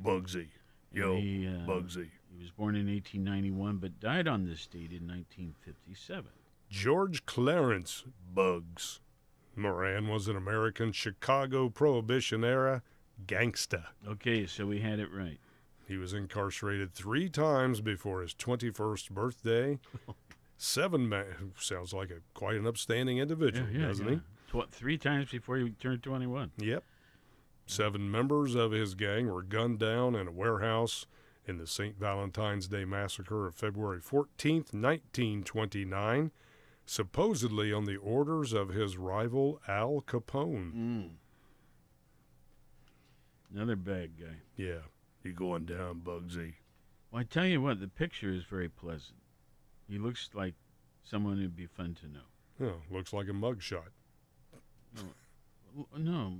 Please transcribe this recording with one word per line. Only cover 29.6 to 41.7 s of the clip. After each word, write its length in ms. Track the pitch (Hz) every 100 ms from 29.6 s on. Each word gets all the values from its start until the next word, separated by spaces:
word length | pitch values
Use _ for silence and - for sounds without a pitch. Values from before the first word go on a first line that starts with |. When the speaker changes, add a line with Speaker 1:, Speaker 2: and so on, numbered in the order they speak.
| 120 110
Speaker 1:
down 360 | 110 113 123 117
in 120 | 90
a 40 |
warehouse 760 | 87 110 107 110 113 117 - - - - _ -
in 100 | 90
the 100 | 80
Saint 320 | - 104 98
Valentine's 680 | 101 98 98 90 107 101 92
Day 180 | 101 95
Massacre 600 | 98 101 - 92 107 95
of 80 | 82
February 460 | 107 104 104 90
fourteenth, 720 | - 139 143 - 143 160 151
nineteen 680 | 104 123 160 - - 117 104
twenty-nine, 880 | 90 110 107 101 95 95 107 127 156 - - - - - -
supposedly 840 | - 98 - 214 170 117 107 107
on 140 | 104 104
the 120 | 98
orders 560 | 101 123 147 160 139
of 160 | 110 98
his 280 | 98 104 92
rival 640 | 92 101 117 127 139 151 -
Al 340 | 101 117 147
Capone. 720 | - - - 139 160 120 87
Speaker 2:
Mm. 360 | 117 117 117 87 82 - - - - -